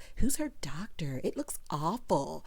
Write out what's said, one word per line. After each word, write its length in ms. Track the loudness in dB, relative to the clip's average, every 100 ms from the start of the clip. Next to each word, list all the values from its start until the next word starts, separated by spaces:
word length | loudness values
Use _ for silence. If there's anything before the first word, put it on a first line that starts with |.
| -4 4
Who's 200 | 6 6
her 160 | 0 -4
doctor? 600 | -4 -4 -4 -4 -2 0
It 120 | -2 -2
looks 220 | -4 -6 -6
awful. 720 | -2 0 0 2 2 2 -6